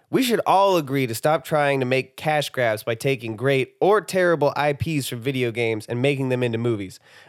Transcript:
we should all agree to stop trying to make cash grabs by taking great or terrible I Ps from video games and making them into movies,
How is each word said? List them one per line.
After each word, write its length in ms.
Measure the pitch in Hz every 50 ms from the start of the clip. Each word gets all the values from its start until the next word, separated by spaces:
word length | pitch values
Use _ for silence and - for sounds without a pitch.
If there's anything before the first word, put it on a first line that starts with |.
| _ -
we 120 | 139 208
should 200 | 262 240 226 175 -
all 300 | - 170 190 196 196 185
agree 300 | 170 151 139 135 139 131
to 80 | 113 113
stop 280 | - - 151 156 160
trying 380 | 156 - 165 151 147 143 139 135
to 60 | 131
make 320 | 123 131 131 131 - _ -
cash 320 | - 156 151 151 143 -
grabs 320 | - 131 123 113 107 107
by 120 | - - 117
taking 400 | 113 - 139 135 113 120 110 110
great 420 | 101 120 139 139 135 123 - _ -
or 220 | 147 180 214 208
terrible 500 | 170 - - 190 180 175 170 147 147 139 -
I 200 | - 147 151 143
Ps 340 | 123 - 165 160 147 123 -
from 140 | 127 120
video 280 | 110 139 135 131 123 120
games 360 | 110 120 117 113 113 107 -
and 160 | - 120 120
making 260 | 127 143 143 131 135 127
them 140 | 127 123
into 160 | 123 120 113 113
movies, 420 | 120 120 117 101 98 92 - - _ - - - -